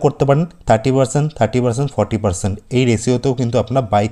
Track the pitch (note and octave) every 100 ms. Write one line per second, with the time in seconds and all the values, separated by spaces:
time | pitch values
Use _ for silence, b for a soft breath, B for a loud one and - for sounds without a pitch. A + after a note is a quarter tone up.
0 | C#3+ - C#3 C#3 E3+ - - A2 C3+ C3
1 | B2+ D3 D3+ - G#2+ B2+ B2 A2+ C#3+ -
2 | G#2 A2 G2+ F2 G2 G2+ - B2 B2+ A2+
3 | - B2 C#3 B2 A#2+ A#2+ G2+ C3 A2 G#2
4 | G#2+